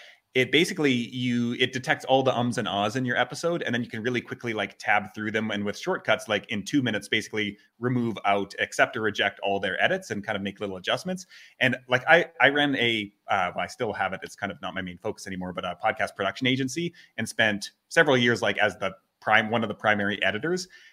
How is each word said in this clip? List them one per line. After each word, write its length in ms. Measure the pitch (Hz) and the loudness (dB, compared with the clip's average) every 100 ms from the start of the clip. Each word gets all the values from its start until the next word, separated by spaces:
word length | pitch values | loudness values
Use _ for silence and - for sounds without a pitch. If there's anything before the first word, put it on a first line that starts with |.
| - - _ | -20 -20 _
it 180 | 127 127 | 0 4
basically, 400 | 143 165 175 147 | 4 4 2 2
you, 600 | 123 117 127 123 120 120 | 2 -2 -4 0 0 0
it 200 | 123 123 | 0 0
detects 320 | 131 135 143 - | 0 -2 -2 2
all 160 | 131 | 2
the 160 | 131 113 | 4 2
ums 220 | 120 120 | 0 -2
and 80 | 101 | -2
ahs 280 | 98 104 123 | 0 0 0
in 100 | 127 | -2
your 120 | 123 | 0
episode, 460 | 123 147 170 170 | 0 -2 -2 -2
and 100 | 131 | -2
then 100 | 120 | -2
you 60 | 117 | -4
can 140 | 113 | -4
really 180 | 110 123 | -2 -2
quickly, 320 | 117 127 120 | -4 -8 -4
like, 240 | 107 101 - | -4 -4 -4
tab 340 | - 104 101 - | 0 0 0 -8
through 160 | 107 | -4
them, 180 | 110 110 | -2 -2
and 140 | 101 | -2
with 120 | 104 101 | -4 -4
shortcuts, 520 | - 185 - 110 - | -4 -2 0 0 2
like, 180 | 104 - | -2 -2
in 100 | 107 | -6
two 220 | - 147 | 0 0
minutes, 240 | 123 104 104 | 0 -2 0
basically 500 | 113 101 110 104 101 _ - | -2 -2 -2 -2 -4 _ -6
remove 400 | 120 123 117 95 | -2 0 -2 -2
out, 300 | 101 101 98 - | 2 2 0 -4
accept 360 | 104 - 131 117 | -4 0 0 0
or 60 | |
reject 380 | 110 101 104 - | -2 0 -2 -2
all 200 | 101 98 | -4 -2
their 220 | 98 90 | -2 0
edits 280 | 107 185 185 | 0 0 -6
and 120 | 107 | -8
kind 120 | 101 101 | -6 -6
of 80 | |
make 160 | 98 98 | -6 -6
little 180 | 104 92 | -8 -6
adjustments. 480 | 92 120 180 185 - - - - | -4 -4 -4 -10 -10 -20 -16 0
And, 160 | 127 120 - | 0 0 0
like, 160 | 123 - | 0 6
I, 180 | 165 - - | 4 4 2
I 100 | 127 | 4
ran 260 | 143 147 131 | 4 2 2
a, 360 | 117 113 101 _ - | 2 0 -4 _ -2
uh, 220 | 101 90 87 | 0 0 -2
well, 80 | |
I 40 | 87 | -6
still 260 | - 113 | -4 -4
have 200 | 92 95 | -2 -2
it. 60 | 92 | -4
It's 140 | 87 - | -10 -8
kind 160 | 101 | -8
of 100 | 90 | -8
not 140 | 92 90 | -10 -8
my 60 | |
main 180 | 92 87 | -10 -8
focus 260 | 110 - - | -8 -8 -10
anymore, 280 | 95 90 | -8 -8
but 120 | 90 92 | -8 -8
a 100 | 87 | -2
podcast 320 | 110 104 98 - | -2 0 -4 -2
production 300 | 98 - 127 | -4 0 0
agency, 480 | 127 135 147 170 - - - | 0 -2 -4 -6 -8 -16 -8
and 100 | 110 | -6
spent 440 | - 110 104 - _ - | 2 2 2 -6 _ -2
several 260 | - 156 127 | 2 6 6
years, 280 | 120 113 | 4 4
like, 160 | 110 101 | 2 2
as 180 | 107 92 | 2 0
the 140 | 95 - _ _ | -6 -6 _ _
prime, 300 | - 110 110 | 4 4 4
one 140 | 113 | 0
of 60 | 110 | -2
the 60 | 104 | -2
primary 460 | 110 104 101 104 | 2 2 2 0
editors. 460 | 92 104 151 180 185 - - | 0 0 -2 -2 -4 -14 -20